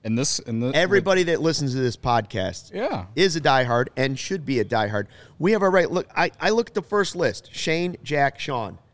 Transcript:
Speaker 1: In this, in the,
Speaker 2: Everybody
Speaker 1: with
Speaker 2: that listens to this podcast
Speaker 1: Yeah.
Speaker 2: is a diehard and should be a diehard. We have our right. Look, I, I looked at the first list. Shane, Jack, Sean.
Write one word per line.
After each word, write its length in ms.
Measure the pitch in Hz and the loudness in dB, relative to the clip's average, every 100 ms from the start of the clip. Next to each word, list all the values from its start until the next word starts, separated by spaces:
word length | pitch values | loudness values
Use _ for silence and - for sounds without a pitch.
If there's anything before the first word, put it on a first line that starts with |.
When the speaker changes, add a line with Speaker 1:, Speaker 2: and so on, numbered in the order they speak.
Speaker 1:
In 100 | 110 | -2
this, 240 | 113 139 - | -2 0 -4
in 220 | - 113 | -4 -4
the, 80 | 123 | 0
Speaker 2:
Everybody 540 | 147 180 196 175 185 | 0 2 2 4 2
Speaker 1:
with 40 | 170 | 2
Speaker 2:
that 140 | 156 | 2
listens 300 | 156 156 143 | 2 0 -2
to 60 | 127 | 0
this 160 | 127 - | -2 -2
podcast 760 | 127 120 104 104 92 95 - | 0 0 0 -4 -4 -6 -10
Speaker 1:
Yeah. 340 | 190 269 190 90 120 | -6 -4 -4 -6 0
Speaker 2:
is 180 | 190 160 | 0 2
a 40 | |
diehard 480 | 147 135 123 120 127 - | 2 2 2 0 0 0
and 200 | 135 131 | -2 -2
should 280 | - 190 139 | -6 -6 -2
be 140 | 127 | 0
a 40 | |
diehard. 420 | 104 113 104 104 101 - - - | 0 0 0 -2 -6 -12 -20 -2
We 120 | 170 | 0
have 80 | 220 | 2
our 80 | 190 | 4
right. 180 | 185 170 | 4 2
Look, 160 | 175 - - | -2 -4 -2
I, 140 | 170 - | -2 0
I 100 | - | 0
looked 200 | 220 233 | 0 0
at 40 | |
the 80 | 208 | -6
first 340 | - 208 190 175 | -2 -2 -2 0
list. 340 | 147 - - | -2 -2 -12
Shane, 440 | - - 165 180 - | -6 -2 -2 -2 -6
Jack, 340 | 123 147 139 - | -4 0 0 -2
Sean. 400 | - 127 101 104 _ | -6 -6 -6 -12 _